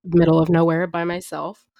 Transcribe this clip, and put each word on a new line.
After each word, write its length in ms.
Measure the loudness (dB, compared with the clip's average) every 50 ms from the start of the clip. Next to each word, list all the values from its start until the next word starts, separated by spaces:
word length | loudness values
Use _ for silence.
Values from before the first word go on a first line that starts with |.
| -6
middle 360 | 0 2 4 4 4 4 2
of 100 | 2 2
nowhere 360 | 2 2 2 2 0 -2 -4
by 200 | -4 -6 -6 -6
myself. 600 | -6 -6 -8 -10 -12 -10 -10 -10 -10 -12 _ _ _ _ _